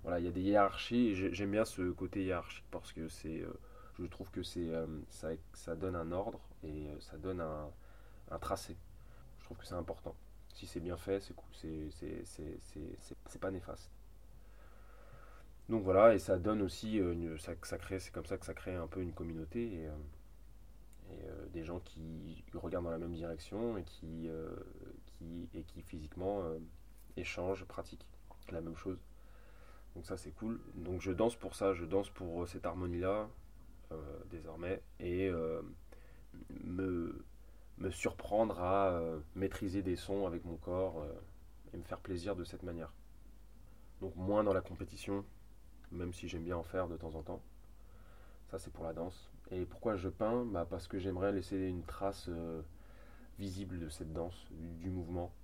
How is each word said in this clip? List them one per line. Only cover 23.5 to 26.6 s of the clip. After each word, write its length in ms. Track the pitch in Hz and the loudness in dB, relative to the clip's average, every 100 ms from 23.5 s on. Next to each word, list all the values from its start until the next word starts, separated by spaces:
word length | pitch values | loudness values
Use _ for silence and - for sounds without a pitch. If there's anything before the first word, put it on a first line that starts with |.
| 98 117 107 | 0 0 0
et 60 | |
qui, 440 | 82 - 80 82 80 | -4 -8 -6 -4 -4
euh, 200 | 80 80 - - - - - - | -4 -4 -6 -8 -10 -12 -12 -14
qui, 420 | - 82 85 87 | -10 -8 -6 -6
et 80 | 87 | -8
qui 180 | 80 90 | -10 -12
physiquement, 600 | - 80 76 87 92 101 | -10 -8 -8 0 2 2
euh, 160 | 85 80 | 2 -2